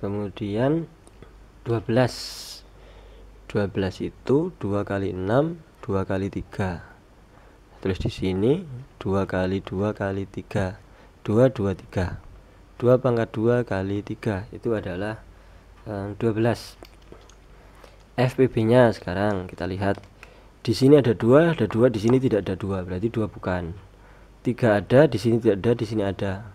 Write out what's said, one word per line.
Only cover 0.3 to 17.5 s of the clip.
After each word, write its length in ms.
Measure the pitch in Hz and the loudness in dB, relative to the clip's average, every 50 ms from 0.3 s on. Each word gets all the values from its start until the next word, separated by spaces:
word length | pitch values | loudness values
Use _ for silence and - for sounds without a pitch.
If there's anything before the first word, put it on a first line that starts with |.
| 95 - 110 101 101 107 120 139 151 165 165 147 - - - - - - - - - - - - - - - | -6 -8 -6 -4 -2 0 0 0 0 -2 -4 -8 -16 -20 -20 -20 -20 -20 -20 -20 -20 -20 -20 -20 -20 -16 -6
dua 160 | - 117 113 | -4 -4 -4
belas. 360 | 101 - 113 120 127 120 - - - - - - - - - - - - - - - - - - - - - - - - - - - | -2 0 2 2 2 0 0 -6 -12 -14 -14 -14 -16 -16 -18 -20 -20 -20 -20 -20 -20 -20 -20 -20 -20 -20 -20 -20 -20 -20 -20 -20 -20
Dua 240 | - - 113 104 95 | -6 -4 -2 -2 -2
belas 320 | - - 95 95 92 - - | -2 -2 -2 -2 -4 -4 -8
itu 480 | 85 - - - - 123 143 175 185 175 - | -8 -8 -10 -2 2 2 2 2 0 -6 -8
dua 240 | - 101 101 101 101 | -6 -4 -2 -4 -4
kali 320 | 98 101 98 98 95 95 | -2 -4 -4 -4 -4 -6
enam, 480 | 90 92 95 110 131 147 165 170 170 - - - - - | -4 -2 0 2 2 2 0 -2 -8 -14 -20 -20 -18 -8
dua 160 | - 98 95 95 | -4 -2 -2 -2
kali 240 | - 101 95 95 | -2 -2 -2 -2
tiga. 560 | 101 - 95 90 - - - 104 92 85 76 - - - - - _ - - - - - - - - - - - - - - | -4 -6 -8 -10 -10 -6 -6 -4 -4 -4 -8 -12 -18 -20 -20 -20 _ -20 -20 -20 -20 -20 -20 -20 -20 -20 -20 -20 -20 -20 -8
Terus 240 | - 98 92 - - | -4 -4 -4 -2 -4
di 80 | - | -6
sini 560 | - - - 92 92 92 101 120 143 180 196 156 131 120 135 - - - | -6 -4 -4 -2 -2 0 2 2 0 0 -2 -10 -14 -16 -16 -18 -18 -10
dua 240 | - 104 95 101 95 87 | -4 -2 -2 -2 -2 -2
kali 320 | - 92 92 92 95 98 90 | -2 -2 -2 0 -2 -4 -6
dua 320 | - - 92 101 107 104 | -6 -6 -4 -2 -2 -2
kali 320 | - 107 98 98 98 98 | -4 -4 -4 -4 -6 -8
tiga. 560 | 92 - - 92 - - 107 98 92 98 - - - - - - - - - _ | -8 -10 -14 -14 -6 -2 -2 -2 -2 -4 -8 -16 -20 -20 -20 -20 -20 -20 -16 _
Dua, 240 | - 104 110 127 131 | 0 4 4 4 4
dua, 240 | - - 101 98 95 | 4 2 -2 -2 -2
tiga. 440 | 82 - - - 104 90 87 - - - - - - - - - - - - - - | -4 -8 -8 -4 -4 -4 -4 -4 -10 -14 -18 -20 -20 -20 -20 -20 -20 -20 -20 -12 -2
Dua 200 | - 117 127 123 | 4 4 4 4
pangkat 320 | - 135 120 117 113 110 - | 4 2 0 0 0 -2 -2
dua 280 | 110 107 117 120 123 123 | -2 2 2 2 2 0
kali 400 | - 107 95 95 98 101 104 101 | -2 -2 -4 -2 -2 -4 -6 -6
tiga 440 | - 110 - - 117 104 92 - - | -8 -10 -6 -4 -4 -4 -4 -6 -10
itu 240 | - 92 - 120 113 | -14 -8 -4 -4 -4
adalah, 480 | 107 95 101 87 90 98 107 110 110 - - - - - - - - - - - - - | -2 -4 -6 -6 -6 -6 -6 -8 -10 -12 -20 -20 -20 -20 -20 -20 -20 -20 -20 -20 -20 -12
eh, 240 | - 107 101 98 101 104 98 | -10 -8 -8 -6 -8 -6 -2
dua 140 | - 117 107 | -2 0 0
belas. 400 | 107 110 120 110 - - - - - - - - - - - - - - - - - - - | 2 2 0 0 -2 -6 -16 -18 -20 -20 -20 -20 -20 -20 -20 -20 -20 -20 -20 -20 -20 -20 -20